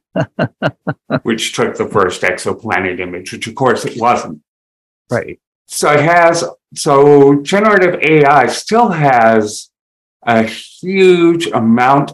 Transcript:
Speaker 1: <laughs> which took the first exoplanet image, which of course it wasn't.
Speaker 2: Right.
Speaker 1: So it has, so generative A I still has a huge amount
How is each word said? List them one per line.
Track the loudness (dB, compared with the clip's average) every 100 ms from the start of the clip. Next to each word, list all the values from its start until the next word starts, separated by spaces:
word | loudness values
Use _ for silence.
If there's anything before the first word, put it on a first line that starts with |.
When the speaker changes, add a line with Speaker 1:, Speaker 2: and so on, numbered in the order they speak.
| _ -8 -6 -6 -8
Speaker 1:
<laughs> | _ -8 -6 -12 -12 -8 -8
which | -4 -6 -6
took | -6 -6 -6
the | -6
first | -2 -2 -2
exoplanet | -6 -4 -6 -8 -6 -4 -4 -6
image, | -10 -12 -14
which | -14 -12
of |
course | -2 -2 -2
it | -6 -4
wasn't. | -2 -2 -6 -14 _ _ _ _ _ _ -8
Speaker 2:
Right. | -6 -6 -14 _ _ -16
Speaker 1:
So | -4 0
it | 2
has, | 2 2 2 0 -4 -10 _
so | -6 0 4 6 6 6 2
generative | 0 0 2 2 0 0
A | 0 2
I | 4 2 2
still | -4 -2 0 0
has | 0 2 4 4 2 -2 -8 -18 _ _ _ _ _
a | -2 0
huge | -2 -6 -18 -12 -4 2 4 4 2 0 -2
amount | -2 0 2 2 2 0